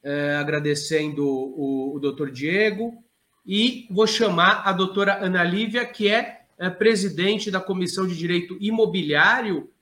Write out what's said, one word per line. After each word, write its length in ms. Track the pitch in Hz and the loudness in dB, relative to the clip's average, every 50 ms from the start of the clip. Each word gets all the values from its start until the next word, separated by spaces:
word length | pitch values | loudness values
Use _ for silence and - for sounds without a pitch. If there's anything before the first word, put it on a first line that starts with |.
é, 340 | _ 143 143 147 147 147 147 | _ -4 -4 -2 0 0 0
agradecendo 880 | 147 147 147 147 151 147 147 147 147 - - 160 151 151 151 147 143 143 | -2 -2 -2 -2 -2 0 0 -2 -2 -2 -2 -2 -2 -2 -2 -2 -2 -2
o, 720 | 139 135 131 131 135 131 160 143 135 135 135 131 139 147 | 0 0 -2 -4 -6 -6 -6 -4 -2 -2 -2 -4 -4 -6
o 40 | 143 | -4
doutor 300 | 139 139 131 139 147 135 | -4 -4 -4 -4 -6 -6
Diego, 720 | 127 127 139 156 175 202 214 214 196 196 226 233 233 - _ _ _ _ _ _ _ _ _ | -6 -6 -4 -2 0 2 2 0 0 -2 -6 -8 -8 -14 _ _ _ _ _ _ _ _ _
e 400 | 190 190 208 226 254 254 - - - | -2 0 2 2 2 0 -2 -12 -4
vou 160 | 180 190 220 | 2 2 2
chamar 560 | 214 214 - 233 208 180 170 175 190 214 208 - | 2 4 2 2 2 4 6 6 6 4 4 2
a 80 | 196 | 0
doutora 520 | 190 180 190 185 190 202 202 196 190 196 202 | 2 2 0 0 0 0 0 0 0 0 0
Ana 200 | 185 185 180 175 | 0 2 2 2
Lívia, 400 | 175 175 202 226 214 208 240 233 | 2 2 0 -2 -2 -2 -4 -4
que 240 | - - - 214 202 | -4 -4 -2 0 2
é, 340 | 214 233 226 - - - _ _ _ - | 2 2 0 -2 -12 -18 _ _ _ -6
é 100 | 175 185 | -6 -6
presidente 840 | 180 - 214 220 226 196 196 196 151 156 180 196 214 202 214 214 | -2 4 4 4 4 4 0 -2 -2 0 0 0 0 0 -2 -2
da 100 | 185 190 | -4 -4
Comissão 460 | 185 202 190 185 180 175 180 190 190 | -2 -2 -2 -2 -2 -2 -2 -2 -2
de 100 | 185 175 | -2 -2
Direito 400 | 160 170 170 180 175 175 - 185 196 | -4 -2 0 0 0 -2 -4 -10 -6
Imobiliário 1080 | 202 208 220 226 220 185 170 190 160 147 147 147 165 196 226 262 240 208 185 147 120 - _ _ | -4 -2 2 2 2 2 2 -2 0 2 4 4 6 4 4 2 0 -2 -4 -4 -6 -10 _ _